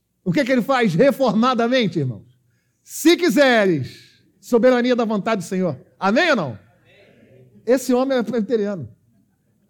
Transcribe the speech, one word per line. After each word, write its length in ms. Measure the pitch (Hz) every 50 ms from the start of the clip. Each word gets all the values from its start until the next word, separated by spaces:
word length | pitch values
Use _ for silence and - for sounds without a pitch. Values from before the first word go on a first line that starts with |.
| _ _ _ _ -
O 80 | 185
que 140 | 165 302 277
que 60 | 226 269
ele 80 | 254
faz 340 | 190 - 269 254 240 214 156
reformadamente, 1040 | 165 247 285 247 - 269 240 170 214 233 262 262 226 233 233 254 262 233 180 - 165
irmãos? 320 | 139 127 120 95 90 _ _ _ _ _ _ _ _ _ _ _
"Se 360 | _ - - - - 302 349 285
quiseres, 1040 | 349 339 202 262 285 262 247 226 202 190 170 143 123 - - - - _ _ _ _ _ _ _
soberania 560 | _ - 240 233 208 254 254 240 233 247 254
da 80 | 233 240
vontade 380 | 208 226 208 165 226 226 220
do 60 | 165 -
Senhor." 300 | 196 185 185 175 135 - - _ _ -
Amém 300 | 175 190 208 269 359 339
ou 60 | 302 220
não? 100 | 165 131
Amém. 1120 | - - _ _ _ _ _ _ _ - - _ _ _ _ _ - - - _ _ - -
Esse 280 | 220 240 269 269 - 247
homem 240 | 247 262 269 269 254
é 60 | 226
presbiteriano. 720 | - 247 247 208 202 - 220 202 202 208 180 127 101 - _ _ _ _ _ _ _ _ _ _ _ _ _ _ _